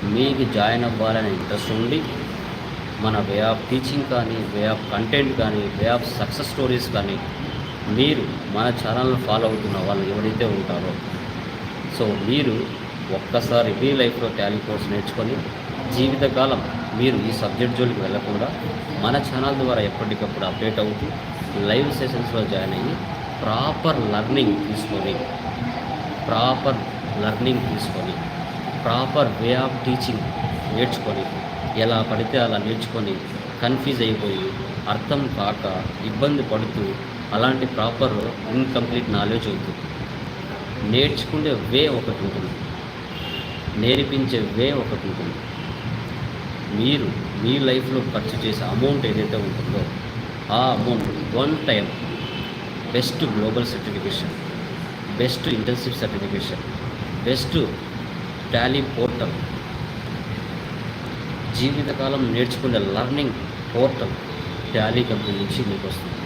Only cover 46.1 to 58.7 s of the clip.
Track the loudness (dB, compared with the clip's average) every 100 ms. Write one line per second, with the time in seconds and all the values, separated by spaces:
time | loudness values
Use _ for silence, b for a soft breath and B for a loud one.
46.1 | -6 -6 -6 -6 -6 -4 2 2 4 2
47.1 | -2 -4 0 2 4 4 4 2 0 0
48.1 | -2 -2 -2 0 0 0 2 4 4 2
49.1 | 2 2 0 0 -2 0 0 0 -4 -6
50.1 | -6 -6 -8 -2 2 4 4 2 2 0
51.1 | -2 -2 2 2 2 2 2 2 -4 -6
52.1 | -6 -6 -6 -6 -6 -8 -8 -2 0 0
53.1 | 0 0 2 2 2 0 -2 -4 -4 -2
54.1 | -2 -4 -6 -6 -6 -6 -6 -8 -8 -8
55.1 | 0 0 0 0 0 0 0 -2 -2 -2
56.1 | -2 -2 -2 -4 -6 -6 -6 -6 -6 -6
57.1 | -2 0 0 2 2 0 -2 -8 -8 -8
58.1 | -8 -8 -8 0 2 4